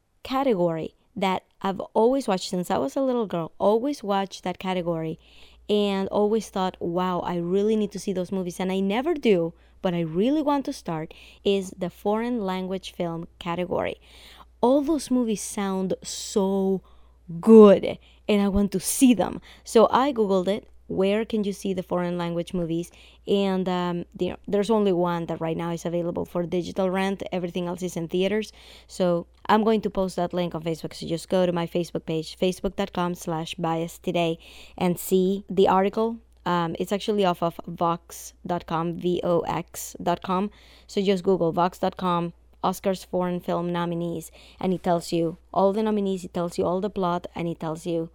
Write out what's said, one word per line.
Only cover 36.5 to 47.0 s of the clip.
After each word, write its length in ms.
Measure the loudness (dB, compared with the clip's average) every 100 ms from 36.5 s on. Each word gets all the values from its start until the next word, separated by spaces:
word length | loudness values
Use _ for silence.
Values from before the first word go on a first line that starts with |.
| 0 0 -4
it's 140 | -4
actually 320 | -4 0 2
off 180 | 2 2
of 180 | -2 -4 -12
vox 680 | -2 0 -2 -6 -16 -16 -14 -6
dot 200 | -6 -2
com, 300 | -2 -2 -2
V 240 | -2 0
O 160 | 2 0
X 540 | 0 -4 -6 -12 -14 -6
dot 200 | -2 -2
com. 300 | 0 -2 -2 -6 -20 -20 -8
So 140 | -2
just 220 | 0 2
Google 280 | 2 2 2
vox 280 | 2 0 0
dot 180 | -4 -2
com 360 | -2 0 -2 -8 _ -6
Oscars 420 | -4 -2 -2 -4 -4
foreign 360 | -2 -2 -2
film 320 | -2 -2 -2
nominees, 580 | -2 -2 -4 -4 -6 -10 -18 -20 -6
and 140 | -2
it 100 | -2
tells 280 | 0 0 0
you 260 | 0 0 -4 -6
all 200 | 2 2
the 100 | 2
nominees, 400 | 0 0 -2 -4
it 100 | -6
tells 240 | -6 -4 -2
you 80 | -2
all 140 | 0
the 100 | -2
plot, 380 | -2